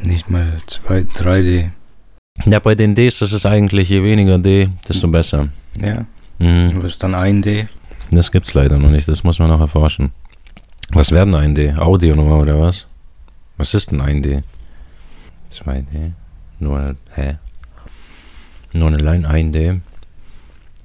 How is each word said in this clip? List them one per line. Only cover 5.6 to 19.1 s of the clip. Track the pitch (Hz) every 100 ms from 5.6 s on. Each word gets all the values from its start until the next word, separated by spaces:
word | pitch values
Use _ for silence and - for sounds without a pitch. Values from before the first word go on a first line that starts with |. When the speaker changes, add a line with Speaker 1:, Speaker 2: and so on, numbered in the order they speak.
| - 98
Speaker 1:
Ja. | 101 113 113 - - -
Speaker 2:
Mhm. | 87 87 87
Speaker 1:
Und | 90
was | 90
ist | -
dann | 95
ein | 92 95 101
D? | 101 104 107 - - - -
Speaker 2:
Das | 85 82
gibt's | 95 -
leider | 73 69 71
noch | 71
nicht, | 76 76
das | 76
muss | 85 82
man | 82
noch | 80
erforschen. | 76 76 78 - 71 - - - - - - - -
Was | 85 73
wäre | 80 101
denn | 80
ein | 76 71
D? | 73
Audio | 76 80 95 85 76
nur, | 76 76
oder | 73 76
was? | 82 90 - - - - - - - -
Was | 73
ist | 104 -
denn | 71
ein | 67 73
D? | 69 71 - - - - - - - - - - -
Zwei | - 73 67
D? | 67 76 80 85 - - - -
Nur, | 71 69 69 65 - -
hä? | 69 73 - - - - - - - - - - - - -
Nur | 82 80
eine | 76
Line | 76